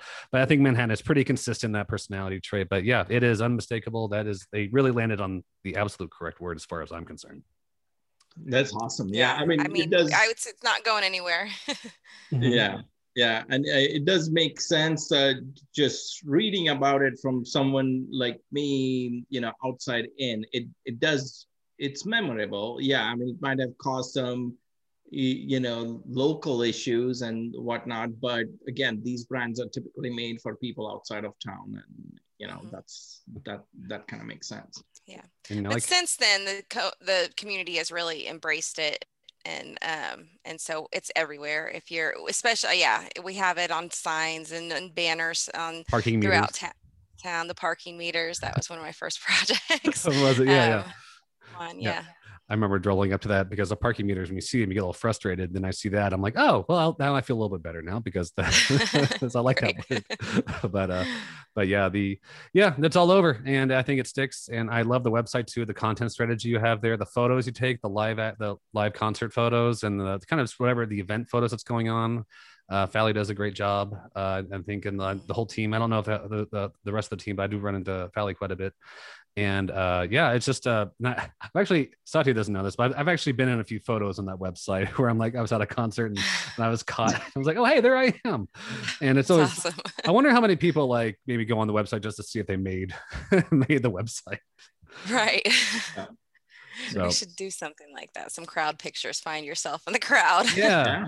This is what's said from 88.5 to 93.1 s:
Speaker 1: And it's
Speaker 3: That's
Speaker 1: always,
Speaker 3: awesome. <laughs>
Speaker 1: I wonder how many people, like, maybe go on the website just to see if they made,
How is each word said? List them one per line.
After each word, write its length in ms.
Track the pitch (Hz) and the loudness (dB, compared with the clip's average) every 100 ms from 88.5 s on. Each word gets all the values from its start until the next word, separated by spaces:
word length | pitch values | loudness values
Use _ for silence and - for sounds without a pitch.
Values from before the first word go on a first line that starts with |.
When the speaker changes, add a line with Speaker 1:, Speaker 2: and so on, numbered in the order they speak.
| - - - - - | -10 -10 -8 -6 0
Speaker 1:
And 180 | 139 135 | 4 4
it's 100 | 135 | 6
Speaker 3:
That's 20 | |
Speaker 1:
always, 280 | 170 139 - 170 | 6 6 2 -4
Speaker 3:
awesome. 80 | 165 - | -6 -10
<laughs> 140 | - 160 | -2 4
Speaker 1:
I 40 | |
wonder 180 | 214 285 | 6 8
how 100 | 240 | 8
many 160 | 220 175 | 6 6
people, 300 | 170 156 131 | 4 4 2
like, 320 | 120 113 104 - | 2 0 -2 -4
maybe 180 | 120 110 | -2 2
go 120 | 110 | 2
on 80 | 107 | 4
the 60 | |
website 280 | 104 101 107 | 2 2 -2
just 160 | 107 104 | -4 -8
to 40 | |
see 160 | - 110 | -6 -4
if 60 | 101 | -2
they 100 | 95 | -2
made, 380 | 95 92 92 - - | -2 -2 -4 -8 -12